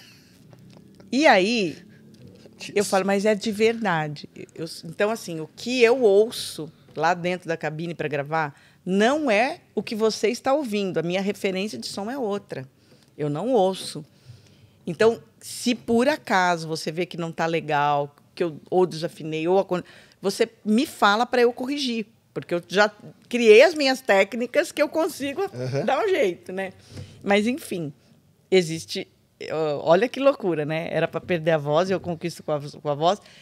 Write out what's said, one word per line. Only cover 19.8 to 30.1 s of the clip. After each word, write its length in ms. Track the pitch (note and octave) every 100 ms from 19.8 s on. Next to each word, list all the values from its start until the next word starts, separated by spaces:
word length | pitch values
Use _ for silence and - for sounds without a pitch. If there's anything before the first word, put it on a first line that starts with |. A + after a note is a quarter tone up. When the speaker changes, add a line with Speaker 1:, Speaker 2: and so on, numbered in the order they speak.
| - - - _
Speaker 1:
você 280 | F#3 G3 A3+ _ G#3
me 200 | G#3+ D#4+
fala 400 | - G#3 G#3+ A#3+
pra 160 | B3+
eu 120 | A#3+
corrigir. 540 | B3 B3+ D4 C4 A3+ G#3 _ _
Porque 220 | D#3 - F3
eu 80 | -
já 240 | F#3 G#3+ - - - -
criei 320 | A#3+ A3+ G#3+
as 120 | E4 D#4
minhas 260 | C4+ C4
técnicas 680 | - G3 G3 A3+ A#3+ D4 F4
que 100 | -
eu 80 | D4+
consigo 540 | D#4+ D#4+ - C#4 C#4 G4
Speaker 2:
Aham. 320 | B2+ B2+ C3+ G#3+
Speaker 1:
dar 180 | C4+
um 40 | G4+
jeito, 420 | E4 G3+ F3 -
né? 200 | F#3+ F#3+ - - - - -
Mas, 220 | G3 G3+ G#3+
enfim, 480 | C4 - F3+ D3 - _ _ _ _ -
existe, 580 | F#3+ D#3+ D#3+ - - - _ _ - -
ó, 300 | D#3 D#3 C#3+ D#3
olha 180 | F3+
que 100 | A#3+